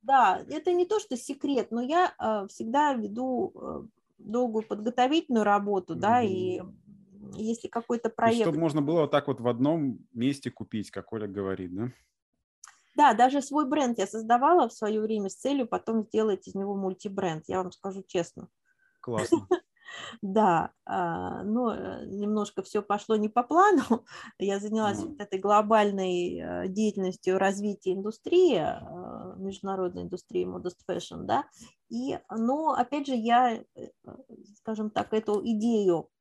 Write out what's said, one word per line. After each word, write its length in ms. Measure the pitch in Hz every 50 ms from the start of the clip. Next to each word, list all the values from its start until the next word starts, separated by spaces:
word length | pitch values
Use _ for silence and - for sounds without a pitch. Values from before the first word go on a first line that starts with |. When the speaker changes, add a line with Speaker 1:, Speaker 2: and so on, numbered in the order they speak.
Speaker 1:
да, 420 | _ - 269 269 233 196 185 185 - -
это 240 | 277 311 302 370
не 140 | 349 349 359
то, 140 | 349 427 415
что 160 | - - 262
секрет, 540 | 233 - - 277 - - 285 277 247 202 -
но 100 | 220 233
я, 320 | 247 254 311 349 370 - - -
э, 280 | - 220 220 208 196 202
всегда 460 | - - 226 226 233 285 302 294 269
веду, 580 | 233 214 196 202 233 254 262 254 240 381 - _
э, 260 | - - 135 - - - 220 _ _ _ _ _ _
долгую 460 | - 208 214 240 254 240 214 220 214
подготовительную 800 | - 208 208 214 240 247 254 247 262 302 330 339 - 254 226 208
работу, 520 | 202 202 202 202 202 202 190 180 - 165
да, 260 | - 185 208 233 247
Speaker 2:
Мгм. 20 | 240
Speaker 1:
и 380 | 202 185 - 185 185 180 185 185 185 - _ _ - - - - _ - 202 208 202 196
если 320 | - 220 220 233 233 - -
какой-то 420 | - 233 233 _ 240 233 - 226 - - 233
Speaker 2:
То 40 | 226
есть, 80 | 226 233
Speaker 1:
проект 0 |
Speaker 2:
чтобы 200 | 214 175 151 151
можно 220 | 165 160 143 156
было 220 | 143 143 165 170
вот 80 | 151 139
так 160 | 147 143 143 143
вот 120 | 135 110
в 80 | 117 123
одном 500 | 120 117 131 143 160 165 147 135 113 - - _
месте 380 | _ 117 117 135 139 - - 120
купить, 400 | - - 104 _ - 110 98 -
как 220 | - 98 92 -
Оля 140 | - 113 107
говорит, 480 | 101 95 101 98 95 95 92 92 87 87
да? 180 | 95 113 127 - _ _ _ _ _ _ _ _ _ _ _ _ _ - - _ _ _ _ _
Speaker 1:
Да, 160 | - 294 269 220
даже 280 | 208 240 262 277 285
свой 240 | 269 - 269 302 302 254
бренд 300 | 294 311 277 247 233 -
я 80 | 190
создавала 600 | 196 - 220 220 220 240 240 262 302 349 359 269 226
в 40 |
своё 300 | - - 220 208 214 214
время 260 | 214 214 220 214 202 190
с 60 | -
целью 300 | - - 262 285 277 247
потом 380 | 226 - 185 - - 226 226 208
сделать 420 | _ - 220 220 220 196 190 -
из 80 | - 185
него 220 | 196 196 202 202
мультибренд, 680 | 196 196 190 190 _ - 208 196 196 196 175 160 156 - -
я 100 | 185 185
вам 100 | 185 180
скажу 300 | - _ - 196 190 196 190
честно. 420 | _ - 180 170 - _ - 185 - _ _ _ _ _ _ _ _ _ _
Speaker 2:
Классно. 480 | - - 117 107 110 - - 330 - -
Speaker 1:
<laughs> 680 | 359 339 _ _ _ _ _ - - - - - - -
Да, 500 | - 196 190 220 214 190 170 160 - - _ _ _
а, 580 | - 196 190 180 170 170 175 180 185 - - -
но, 300 | 202 214 240 254 226 202
э, 320 | - - 190 190 - -
немножко 560 | - 190 202 202 208 214 214 208 208 _ -
всё 200 | 190 - - 214
пошло 340 | 202 - 202 208 - - 220
не 120 | 214 208 208
по 120 | - 240 240
плану. 380 | - 294 339 381 427 392 285
<laughs> 240 | 220 - 226 - - _ - - - 226 _ _
Я 200 | 185 196 196 196
занялась 440 | 202 214 214 220 220 208 196 202 -
Speaker 2:
Ну. 140 | - - -
Speaker 1:
вот 80 | 208
этой 120 | 202 196 190
глобальной, 1000 | 190 202 208 208 214 208 226 220 208 208 196 196 190 185 180 175 175 180 - 170 165 170 175 175 180
э, 20 | 190
деятельностью 680 | 185 208 220 208 202 202 190 185 180 - - 185 185 190
развития 560 | 190 196 196 196 208 208 196 - - 185 180
индустрии, 640 | 190 190 214 220 - _ - 349 359 370 349 247 165
э, 800 | 156 - - - - - 160 175 180 - - - - 185 - 180
международной 640 | 190 196 190 - - 196 196 190 185 180 180 180 180
индустрии 420 | - 180 180 - _ - 180 180
Modest 320 | - - 180 - 185 180 _ _ -
Fashion, 340 | 175 170 170 - 175 170 180
да. 200 | 190 220 254 294 - _ - 233 - _ _ _ _
И, 280 | 233 233 254 277 - - _ _
но, 420 | - 226 226 240 262 302 320 311
опять 340 | 269 - 247 - - 302 285 277
же, 60 | 262
я, 380 | 240 220 233 233 240 254 240 226
э, 80 | - - _ _
э, 140 | - - - _ _ _ - - - 262 _ 233 - - 202 208 _
скажем 320 | _ - 220 208 214 214
так, 240 | - 208 208 - 220
эту 260 | 220 214 - 208 208 -
идею 640 | 233 226 214 214 240 233 214 208 185 170 160 - _ _ _